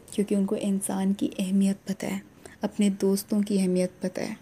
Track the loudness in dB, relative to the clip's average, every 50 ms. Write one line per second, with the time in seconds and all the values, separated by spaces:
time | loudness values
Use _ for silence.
0 | -18 -8 -2 -2 0 2 2 0 2 0 0 -2 0 0 0 0 -2 -2 -2 0
1 | 0 0 0 0 -2 -4 -2 -4 -2 0 2 4 4 2 2 -2 -4 -8 -6 -6
2 | -4 -6 -6 -8 -10 -14 -20 -20 -20 -20 -12 -6 -6 -6 0 2 2 2 2 2
3 | 2 2 2 2 0 -2 0 0 0 2 0 0 2 2 2 2 0 0 -4 -6
4 | -8 -6 -4 -4 -6 -6 -8 -12